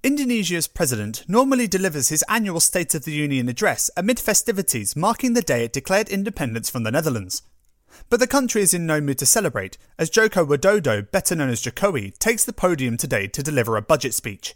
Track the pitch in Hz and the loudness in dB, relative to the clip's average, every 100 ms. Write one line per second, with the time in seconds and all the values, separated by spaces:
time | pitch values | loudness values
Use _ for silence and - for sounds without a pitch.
0 | 269 294 262 240 175 175 156 - 160 120 | 0 0 0 0 0 -2 -4 -2 -2 0
1 | 104 110 - 208 269 254 233 185 190 151 | -4 -8 0 2 4 2 2 0 0 0
2 | 127 156 151 220 208 170 - 185 175 160 | 0 0 0 0 0 0 2 2 -2 -4
3 | 147 151 147 135 123 123 208 123 - - | -4 -2 0 0 -2 0 0 0 -2 -2
4 | 190 247 - 202 - 196 190 120 101 - | 0 0 2 0 0 -2 -2 -2 -4 -2
5 | 190 233 254 233 - 123 117 - - 190 | -2 0 2 0 2 0 0 -4 0 0
6 | 220 196 202 - 139 113 110 127 110 135 | 0 -2 -4 -4 -4 -4 -6 -4 0 0
7 | 156 117 92 - - _ _ _ _ - | 0 -2 -4 -10 -12 _ _ _ _ -20
8 | - 233 247 277 254 214 190 175 165 151 | -2 0 2 2 2 2 2 2 2 0
9 | 143 135 143 - 185 113 95 - _ - | 0 0 2 2 2 -2 -8 -12 _ -6
10 | 165 - 220 202 156 143 185 208 135 107 | 0 4 4 4 2 4 4 4 2 0
11 | 101 190 - 170 139 117 - - 202 156 | 0 -2 0 -2 -2 -2 -6 -2 0 0
12 | 98 - 226 233 - - 185 160 127 117 | -6 -4 -2 0 -2 0 0 0 -2 -2
13 | 147 123 98 - 139 143 113 107 104 151 | -2 -2 -2 -4 -2 0 0 -2 2 0
14 | 131 - - 98 - | 0 -6 -8 -12 -14